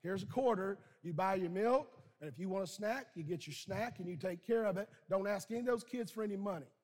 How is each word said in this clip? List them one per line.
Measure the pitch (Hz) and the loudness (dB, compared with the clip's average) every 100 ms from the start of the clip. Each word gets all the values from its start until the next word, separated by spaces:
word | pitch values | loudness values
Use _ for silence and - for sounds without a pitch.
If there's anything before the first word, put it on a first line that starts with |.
Here's | 170 190 | -2 -2
a | 190 | 0
quarter. | - 262 202 190 196 - _ | 2 4 4 0 -4 -10 _
You | 170 | -4
buy | 156 190 190 | 2 2 4
your | 180 | 2
milk, | 180 226 262 - - - _ | 2 4 4 2 -14 -20 _
and | 151 | -12
if | 127 | -6
you | 185 | -4
want | 190 | -2
a | 185 | -4
snack, | - 208 254 247 | -4 -2 -2 -6
you | 170 | -8
get | 151 175 151 | -4 -4 -6
your | |
snack | - - 190 233 - | -10 -6 -4 -4 -4
and | 180 | -6
you | 170 | -4
take | 185 175 - | -4 -4 2
care | 226 | 2
of | 214 185 | 4 0
it. | 208 - - | -4 -10 0
Don't | 190 202 | 0 2
ask | 202 - | 0 -2
any | 233 | -2
of | 247 | 2
those | 240 | 0
kids | - 247 226 | 0 -4 -2
for | 220 | -2
any | 214 196 | -2 0
money. | 202 175 - _ | -2 -2 -6 _